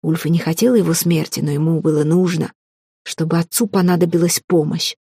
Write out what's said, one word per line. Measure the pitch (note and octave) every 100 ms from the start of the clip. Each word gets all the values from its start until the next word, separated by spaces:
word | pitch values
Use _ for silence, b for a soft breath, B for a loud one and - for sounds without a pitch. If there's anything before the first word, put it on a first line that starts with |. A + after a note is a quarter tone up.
Ульф | D#3 D#3+ D#3
и |
не | E3+
хотел | - E3 A#3 A#3+
его | E3+
смерти, | E3 E3+ E3 D#3 -
но | D3
ему | C#3+ D#3+ D#3+
было | D#3+ D3+
нужно, | D3+ F3 F3+ E3 - _ _ _ _ _
чтобы | - - D#3+ E3+
отцу | E3 - A3+
понадобилась | G3 F3+ F3 F3 E3+ E3+ - -
помощь. | F3 D3+ E3 - -